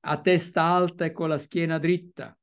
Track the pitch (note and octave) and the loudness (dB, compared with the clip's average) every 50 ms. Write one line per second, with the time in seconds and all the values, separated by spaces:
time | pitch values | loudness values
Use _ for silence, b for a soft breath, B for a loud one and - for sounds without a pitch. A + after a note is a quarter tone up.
0 | - D3+ D3+ D3 - F#3 F3+ E3+ E3+ - - F3 D#3+ E3+ F3 F3+ F3+ F3 F3 - | -2 -2 -4 0 2 4 4 4 2 0 -2 0 2 4 4 2 2 0 -2 -4
1 | F3 D#3+ E3 - E3+ D#3+ D#3 C#3+ D3 - - F3 E3+ D#3+ E3 D#3+ D3 E3 F3+ F3 | -6 -6 -4 -4 -2 -2 -2 -2 -4 -6 -4 -4 -2 -2 -2 -2 0 0 0 0
2 | F3+ F3 _ - C3 A#2 - _ | -2 -10 _ -16 -16 -16 -18 _